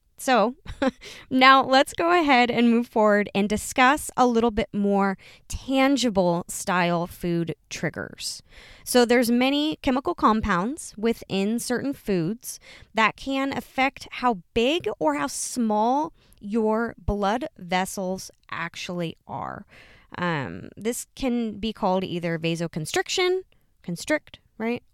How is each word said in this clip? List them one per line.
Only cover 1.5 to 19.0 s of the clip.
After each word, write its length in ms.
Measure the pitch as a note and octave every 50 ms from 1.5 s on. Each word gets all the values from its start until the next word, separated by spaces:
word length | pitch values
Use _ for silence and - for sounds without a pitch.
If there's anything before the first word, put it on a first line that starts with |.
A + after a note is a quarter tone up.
| C4+ C4+ B3+
let's 300 | B3 C4 C4 C#4+ - -
go 260 | - E4+ E4+ F4 F4+
ahead 300 | E4 C#4+ C#4 A#3+ B3 A#3
and 220 | A#3 - A#3+ A#3
move 160 | A#3 A#3 A#3+ -
forward 420 | - A#3 G#3+ G#3+ G#3 G#3 G3+ G3 -
and 120 | G3+ G3 G#3
discuss 640 | G#3+ G#3 - - - - B3+ B3+ C#4+ D4+ - - - -
a 80 | B3+
little 240 | B3 A#3+ A3+ A3+ A#3
bit 200 | G#3+ G#3 A3+ - -
more 420 | G#3 G3+ G3+ G3+ G3 G3 G3 F#3+ - - - - - _ -
tangible 960 | - - - - C4+ C4+ C4 C4+ C#4+ B3+ A3+ B3+ G3+ F#3+ F#3 F3 E3+ E3+ - -
style 580 | - - - - F#3 F3+ F3+ F3 F3 E3+ E3+
food 480 | F3+ - - - F3 E3+ E3+ E3+ E3 D#3 _ _ -
triggers. 720 | - - - E3 - - F#2+ - - - - - - - - _ - - - - - - -
So 220 | - - B3+ A#3+
there's 240 | A3 A#3+ A#3+ B3+ A3
many 460 | A#3+ A#3+ B3+ C4 C#4 C#4+ D4 D#4 D4+ -
chemical 380 | - D4 B3 C#4 - - -
compounds 800 | - - B3+ G#3+ A3 G#3+ A3 G3 E3+ F3+ A3+ C#4+ E4+ - - - -
within 640 | G3+ A#3 A#3+ - - - - F#3+ G3 G3+ A3 A#3+
certain 340 | - - B3 A#3 - C4+ C#4
foods 640 | - - - G3+ F3+ E3 E3 A3 A#3+ - - - - _ - - - - _ -
that 200 | G#3+ A3 G#3 -
can 400 | - - C#4 C4+ C4+ C4+ C#4 -
affect 520 | - A3+ - - - C4 C4+ - - - -
how 280 | - - - B3 A#3 F3+ - _ -
big 320 | A#3 A3+ B3+ D4+ F4 - G#4 - -
or 180 | D#4 D#4 C#4+
how 120 | D4 C#4+ C4+
small 840 | - - - - - B3+ A#3 A3 G#3+ G#3 G#3+ A#3 B3+ C#4 D#4 E4+ - _ _ _ _ _
your 560 | - G#3 G3 A#3 G#3+ G#3+ A3 A3 A#3 A3+ - -
blood 480 | F3+ - G#3 G3+ G3+ F#3+ G#3 B3 C4+ D4+ _ -
vessels 760 | F3+ F3 F#3 F3+ F#3+ F#3 - - F#3+ F3+ F#3+ F#3+ - - - _ _ -
actually 680 | - - D#3+ E3+ - - - - F3+ F3